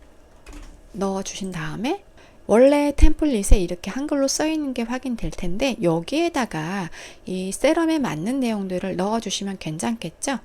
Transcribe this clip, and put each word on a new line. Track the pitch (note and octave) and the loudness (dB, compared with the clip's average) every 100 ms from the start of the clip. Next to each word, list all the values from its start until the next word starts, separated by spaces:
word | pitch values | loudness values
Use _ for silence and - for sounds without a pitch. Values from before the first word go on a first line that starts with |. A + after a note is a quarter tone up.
| - - - - - - - - - | -20 -20 -20 -20 -18 -18 -18 -20 -14
넣어주신 | G3 G3 F#3+ F#3+ - G3 | -4 -4 -4 -6 -8 -8
다음에 | E3+ D#3 D3+ A#3 G4 - - - - - | -6 -8 -4 -4 -4 -8 -20 -20 -12 2
원래 | G#3+ C4+ D4 D4 C#4+ | 6 6 6 2 8
템플릿에 | D#4 D4+ D4+ A3+ G3 G#3 | 8 8 2 2 8 8
이렇게 | F3 F3+ - | 6 -6 -8
한글로 | B3+ D4 C#4+ C4+ | -6 -2 0 0
써 | - D#4 | 0 -2
있는 | D#4 C#4+ | -2 -4
게 | B3 | -6
확인될 | A#3 B3+ C4 A#3 E3 | -6 -6 -6 -6 -6
텐데 | - F#3 G3+ C4 A3 | -4 -2 0 -2 0
여기에다가 | E3+ E3 E3+ C#4+ E4+ D#4+ A3+ D#3 D#3 G3+ E3+ - - - - | 0 0 -2 -2 -2 -2 -4 -4 -6 -6 -8 -12 -18 -16 -8
이 | F#3 F#3 | -6 -6
세럼에 | - C4+ E4 E4 D#4+ | -2 0 2 2 0
맞는 | A3+ D3+ F#3 C4+ | 0 -2 -4 -2
내용들을 | A#3+ G#3+ F#3+ F3+ F#3+ F3 | -2 -2 -4 -4 -4 -4
넣어주시면 | G3 A3+ G3+ - G3 F#3+ | -2 -2 -4 -6 -6 -8
괜찮겠죠? | E3 D#3 A#3 A3+ E3+ - - A#3+ | -8 -6 -4 -4 -8 -8 -6 -6